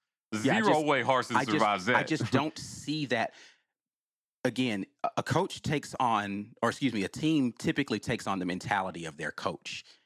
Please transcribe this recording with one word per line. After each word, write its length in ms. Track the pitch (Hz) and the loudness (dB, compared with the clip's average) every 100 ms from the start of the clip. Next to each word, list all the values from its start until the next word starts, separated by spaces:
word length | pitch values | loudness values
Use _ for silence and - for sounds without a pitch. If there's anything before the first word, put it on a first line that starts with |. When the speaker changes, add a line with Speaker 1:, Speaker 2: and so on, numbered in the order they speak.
| _ _ _ | _ _ _
Speaker 1:
Yeah, 220 | 214 - 226 | -2 2 4
I 40 | |
Speaker 2:
Zero 120 | 208 | 4
Speaker 1:
just, 120 | 160 147 | 4 4
Speaker 2:
way 180 | 139 | 2
Harsin 320 | 117 127 113 120 | 4 2 2 2
Speaker 1:
I 40 | 139 | 2
just, 60 | |
Speaker 2:
survives 340 | 151 107 98 92 | 4 4 2 2
that. 100 | 127 | 2
Speaker 1:
I 80 | |
just 280 | - 156 127 | 2 -2 2
don't 260 | 131 151 - | 0 0 -4
see 480 | - - - 156 135 | -12 -12 -6 -4 -2
that. 260 | 117 107 - - _ _ _ _ _ _ _ _ _ 127 | 0 -2 -6 -20 _ _ _ _ _ _ _ _ _ -2
Again, 400 | 113 127 104 95 _ | 0 0 -2 -6 _
a, 60 | - - | -6 -4
a 60 | |
coach 380 | - 156 190 - | 0 0 0 -4
takes 340 | - 147 - - | -4 -4 -4 -2
on, 560 | 123 107 101 101 107 - | 0 2 0 -4 -8 -2
or 60 | 117 | -2
excuse 240 | - 135 | 0 0
me, 100 | 110 | 0
a 40 | 92 | -2
team 460 | 131 156 156 127 - | 0 2 2 2 0
typically 400 | 165 151 135 107 | -2 -2 0 -2
takes 260 | - 113 110 | -2 -4 -2
on 140 | 98 | -2
the 60 | 90 | -2
mentality 600 | 87 - 101 92 87 80 | -4 -2 0 -2 -6 -10
of 100 | 73 | -8
their 120 | 76 | -10
coach. 540 | - 107 - - - - - | -6 -6 -6 -10 -14 -14 -20